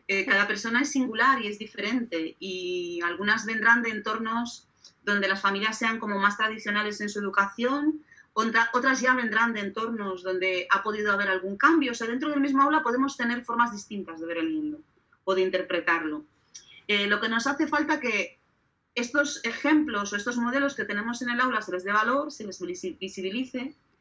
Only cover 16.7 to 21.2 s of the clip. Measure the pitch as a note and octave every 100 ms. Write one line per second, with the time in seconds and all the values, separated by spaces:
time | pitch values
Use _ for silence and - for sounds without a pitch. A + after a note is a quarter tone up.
16.7 | - - G3+ G3+ G#3 A3+ A#3 C#4 C#4+ D4+
17.7 | D4 D4 D4+ A#3+ G3+ F3 _ _ _ _
18.7 | _ _ A#3+ A#3+ D4 D4 - A#3 - C#4+
19.7 | D4+ D4 G#3 G3+ G#3 A#3+ A#3+ A#3+ C#4 C#4
20.7 | - G#3 G3+ A3+ A#3+